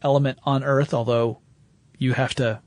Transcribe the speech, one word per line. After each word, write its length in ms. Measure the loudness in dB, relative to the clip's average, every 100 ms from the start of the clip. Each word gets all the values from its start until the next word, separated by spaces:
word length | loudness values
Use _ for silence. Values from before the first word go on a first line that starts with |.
element 360 | 0 2 0 -2
on 180 | -2 -2
Earth, 320 | 2 0 0
although 440 | -2 0 0 0 -4 _ _ _ _ _ -6
you 140 | -2
have 240 | 0 -2 -2
to 240 | -2 -4